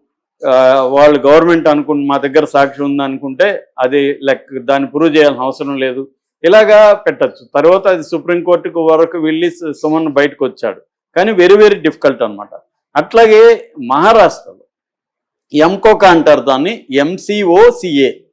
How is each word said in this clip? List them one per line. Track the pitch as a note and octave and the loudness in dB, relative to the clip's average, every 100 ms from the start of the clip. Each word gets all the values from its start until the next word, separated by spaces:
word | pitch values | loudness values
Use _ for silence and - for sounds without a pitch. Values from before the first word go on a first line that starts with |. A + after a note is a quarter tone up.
| _ _ _ - C#3 | _ _ _ -8 -2
ఆ, | C3 C3 C3+ | 2 2 2
వాళ్ళు | B2+ C#3 D3 C#3+ | 0 2 2 4
గవర్నమెంట్ | C#3 D#3 E3 E3 D#3 | 2 2 2 0 0
అనుకుని | D3 C#3+ D3 C#3+ | -2 -2 -6 -4
మా | C#3 | -4
దగ్గర | C#3 D3 D3 | -2 -2 -2
సాక్ష్యం | C#3 C#3 C#3 C#3+ | -2 -2 -4 -6
ఉంది | C#3+ | -6
అనుకుంటే | C#3 C3+ C#3 C3 G3 G3 - - | -6 -8 -8 -4 -2 -4 -10 -6
అది | B2+ C#3+ C#3 C#3 | -2 -2 -2 -4
లెక్క, | C3+ B2+ - C3+ | -4 -6 -8 -10
దాన్ని | A#2+ C#3 C3+ | -4 -4 -2
ప్రూవ్ | C#3+ D#3+ D3+ | -2 0 2
చేయాల్సిన | D3 B2+ | 2 0
అవసరం | C3 C3 C#3+ C#3 | -8 -8 -10 -6
లేదు, | C3 B2+ C3+ _ _ _ | -6 -8 -12 _ _ _
ఇలాగా | E3 G#3+ G#3+ G#3 G#3+ | 0 2 4 4 4
పెట్టచ్చు. | G#3 E3+ C3+ C3 - _ C#3+ | 2 -2 -4 -6 -8 _ -2
తర్వాత | D#3 F#3+ G3 | 2 2 0
అది | F3+ | -4
సుప్రీంకోర్టుకు | D3+ E3 E3+ F3 F3 E3+ F3 E3 D#3+ | -6 -8 -6 -4 -2 -4 -4 -4 0
వరకు | D#3+ E3 F3 | 0 0 -4
వెళ్ళి | D#3 D#3+ F3 | -6 -4 -6
సు-, | E3 E3 | -6 -12
సుమన్ | C3+ D#3 D#3 D#3+ | -8 -6 -4 -4
బయటకు | C#3 C#3+ - C3 | -2 -2 -2 -8
వచ్చాడు. | - A2 F#2+ _ _ _ E3 | -6 -10 -10 _ _ _ -4
కానీ | G#3 | -2
very, | G3 F3+ G#3 | 0 2 4
very | G#3+ G3 | 2 2
difficult | D#3 - D3 A#2+ | -4 -2 -4 -2
అన్నమాట. | A2+ G2+ G#2 - _ _ _ C#3+ | -6 -10 -18 -20 _ _ _ -6
అట్లాగే | D#3 A3+ A3 G#3+ A#3 A3+ - D3+ A#2+ | -2 2 4 6 4 2 -4 -14 -6
మహారాష్ట్రలో | C3+ G#3 A3+ E3+ - - F#2 _ _ _ _ _ _ _ _ _ | -2 2 2 2 -2 -20 -20 _ _ _ _ _ _ _ _ _
ఎంకోకా | D3 E3 F#3+ A3 G#3+ G3 | 0 0 2 2 4 4
అంటారు | E3 D3+ C#3+ | 4 2 2
దాన్ని, | B2 C3 E3 A3+ - | 0 -2 -4 -8 -6
ఎంసీఓసీఏ | C3 D3 F#3 - G#3+ F#3+ F3 A#3 A#3 F3+ C#3+ B2+ - _ | -4 -4 -6 -8 -4 0 4 4 2 -4 -2 -2 -4 _